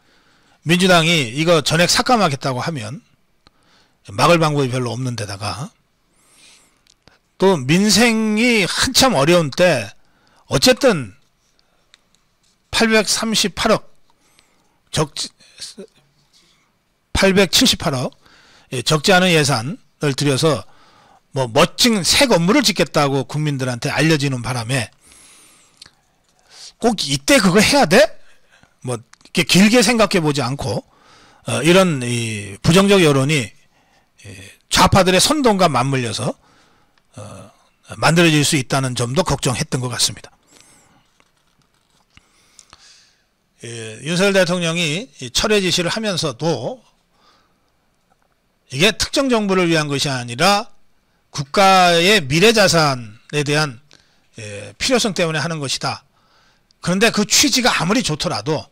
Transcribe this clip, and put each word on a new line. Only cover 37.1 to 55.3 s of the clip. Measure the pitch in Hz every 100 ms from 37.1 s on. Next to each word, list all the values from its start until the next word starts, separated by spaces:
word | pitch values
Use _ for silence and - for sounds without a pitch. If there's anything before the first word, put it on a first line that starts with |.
| -
어, | 101 - 95 _ _ _ _ 101
만들어질 | 139 165 170 151
수 | 139 156
있다는 | 127 139 135 123
점도 | 120 139
걱정했던 | 185 143 143 117 151 143
것 | 123
같습니다. | 120 - 107 - _ _ _ _ _ _ _ _ _ _ _ _ _ _ _ _ _ _ _ _ _ _ _ _ - - _ _ _ _ _ _ _
예, | 117 117 110 110
윤석열 | 135 170 202
대통령이 | 190 175 180 170 165 165 156 262 _
이 | 127
철회 | - 233 214
지시를 | 185 165 170
하면서도 | - 220 165 156 120 156 139 139 247 _ _ _ _ _ _ _ _ _ _ _ _ _ _ _ _ _ _ _
이게 | 131 196
특정 | - - - 277
정부를 | 233 208 185 170
위한 | 165 151
것이 | 139 151
아니라 | 131 120 120 180 202 233 - _ _ _ _ _
국가의 | - 143 - 196 190 180 170 175 214 135
미래 | 156 208
자산에 | 220 190 165 151 127 113 104 _ 147 143
대한, | 147 151 113 _ _ _ _ _ -
예, | 107 101 101 104
필요성 | - 247 226
때문에 | 180 170